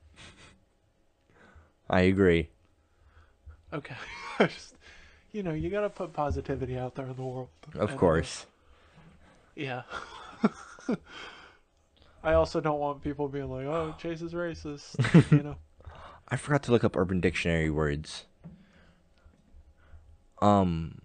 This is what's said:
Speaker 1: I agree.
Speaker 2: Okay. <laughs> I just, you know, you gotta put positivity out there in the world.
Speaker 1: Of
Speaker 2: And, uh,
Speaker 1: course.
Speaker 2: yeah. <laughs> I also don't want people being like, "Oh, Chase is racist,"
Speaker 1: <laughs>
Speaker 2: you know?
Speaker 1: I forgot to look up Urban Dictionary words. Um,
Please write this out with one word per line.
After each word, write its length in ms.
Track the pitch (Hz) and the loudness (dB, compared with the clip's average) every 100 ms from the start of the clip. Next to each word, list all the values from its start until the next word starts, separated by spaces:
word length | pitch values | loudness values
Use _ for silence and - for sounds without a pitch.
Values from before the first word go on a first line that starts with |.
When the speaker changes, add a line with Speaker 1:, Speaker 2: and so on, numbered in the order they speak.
| - - - - - - _ _ _ _ _ _ _ _ - - - _ - | -20 -20 -20 -20 -20 -20 _ _ _ _ _ _ _ _ -20 -20 -20 _ 0
Speaker 1:
I 120 | 92 | 4
agree. 480 | 92 95 95 82 80 _ _ _ _ _ - - - _ - - - | 4 6 6 6 2 _ _ _ _ _ -20 -20 -20 _ -20 -20 -12
Speaker 2:
Okay. 220 | 156 - 120 - - | -12 -10 -14 -14 -12
<laughs> 220 | - - | -12 0
I 60 | 196 | 0
just, 280 | - - - - - - - _ | 0 -16 -20 -20 -20 -20 -20 _
you 100 | 214 | -8
know, 80 | 185 | -4
you 180 | 156 165 | -4 -2
gotta 200 | 202 208 | -2 -2
put 220 | - 175 | -4 -8
positivity 640 | 156 147 139 135 131 127 127 | -4 -2 -4 -4 -4 -4 -4
out 200 | 127 - | -6 -8
there 100 | 131 | -10
in 80 | |
the 80 | 127 | -8
world. 260 | 131 127 127 - - | -8 -8 -12 -16 -14
Speaker 1:
Of 160 | - 104 | -4 -2
Speaker 2:
And, 0 | |
uh, 60 | 135 | 2
Speaker 1:
course. 460 | 90 80 82 - - _ _ - _ - - - - - _ | 4 4 0 -8 -16 _ _ -20 _ -20 -20 -20 -20 -20 _
Speaker 2:
yeah. 280 | - 139 127 - | -10 -8 -8 -8
<laughs> 40 | - - - - - 214 - - - - 214 - - - - - - _ _ _ _ - - | -12 -12 -16 -18 -2 -2 -2 -12 -12 -6 -6 -6 -16 -16 -18 -20 -20 _ _ _ _ -20 -6
I 100 | 160 | 2
also 260 | 160 156 170 | 4 4 0
don't 180 | 151 147 | 0 0
want 220 | 147 143 | -2 -4
people 260 | 147 139 143 | -6 -4 -4
being 220 | 139 135 | -4 -6
like, 160 | 131 135 | -6 -4
"Oh, 280 | 160 160 156 | -2 -4 -6
Chase 240 | 165 160 | -8 -8
is 100 | 170 | -8
racist," 640 | 170 175 160 151 147 - - 117 165 - | -6 -6 -6 -10 -12 -10 -2 6 8 8
Speaker 1:
<laughs> 60 | 147 | 4
Speaker 2:
you 60 | |
know? 140 | 147 143 - _ - - - - - | 4 -8 -16 _ -20 -18 -20 -20 -8
Speaker 1:
I 80 | 131 | -6
forgot 260 | - 143 | 0 0
to 60 | - | 4
look 100 | 120 | 4
up 120 | 107 - | 4 2
Urban 240 | 90 92 | 0 2
Dictionary 480 | 87 - 87 82 80 | 0 0 2 2 2
words. 560 | 76 76 73 78 - - _ - - - - - _ _ _ - _ _ - - _ - - - - _ - | 2 0 0 -6 -14 -16 _ -20 -20 -20 -20 -20 _ _ _ -20 _ _ -20 -20 _ -20 -20 -20 -20 _ 0
Um, 580 | 104 101 92 82 80 - | 4 6 4 2 -4 -10